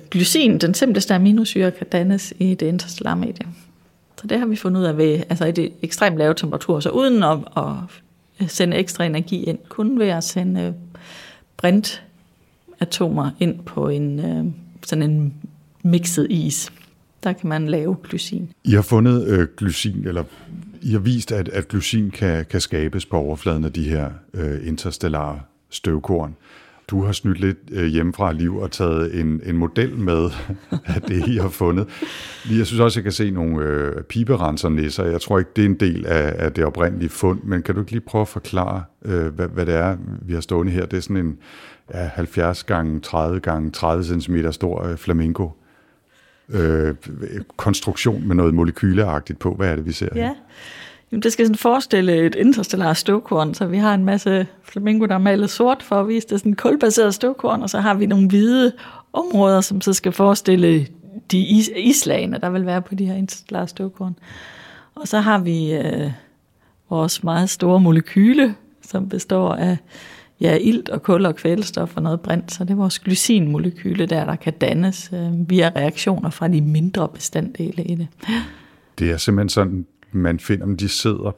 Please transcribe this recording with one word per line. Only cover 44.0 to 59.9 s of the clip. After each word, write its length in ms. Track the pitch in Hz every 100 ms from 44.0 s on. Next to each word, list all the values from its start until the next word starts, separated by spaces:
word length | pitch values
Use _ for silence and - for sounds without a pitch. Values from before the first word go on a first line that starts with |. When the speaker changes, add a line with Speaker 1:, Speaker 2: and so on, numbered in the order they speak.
Speaker 2:
centimeter 460 | 85 87 85 85 80
stor, 340 | 78 87 87 87
øh, 100 | 82
flamingo. 520 | - 82 82 - 85 - _ _ _ _ _ _ _ _ -
Øh, 460 | 107 82 80 78 71 - - - 104 - -
konstruktion 720 | 107 98 - - 120 104 101
med 80 | 90
noget 180 | 85
molekyleagtigt 840 | 82 82 - 98 95 101 73 - 73
på. 160 | 92
Hvad 140 | - 95
er 80 | 78
det, 100 | 80
vi 60 |
ser 160 | 78 -
her? 80 | 233
Speaker 1:
Ja. 120 | 233 285 - - - - - - _
Jamen, 100 | 226
det 100 | 233
skal 140 | 226 226
sådan 100 | 214
forestille 680 | 240 262 - 196 185 165 165
et 80 |
interstellare 600 | - 240 233 175 185 165
støvkorn, 600 | 160 - 208 - 165 156
så 120 | 170 180
vi 120 | 190
har 160 | 208
en 100 | 196
masse 420 | 190 196 202 190 185 -
flamingo, 440 | - 202 208 220 214
der 80 |
er 40 | 190
malet 320 | 202 202 202
sort 320 | - 240 262
for 180 | - 202
at 80 | 208
vise 200 | 226 220
det 100 | 202
sådan 140 | 214
kulbaseret 600 | 202 - 294 226 220 208
støvkorn, 480 | 196 247 262 233 226
og 80 | 196
så 100 | 202
har 140 | 208
vi 120 | 196 208
nogle 220 | 202 190
hvide 440 | 202 226 254 247 247 - - -
områder, 480 | - 349 202 196 190
som 200 | 190 196
så 120 | 196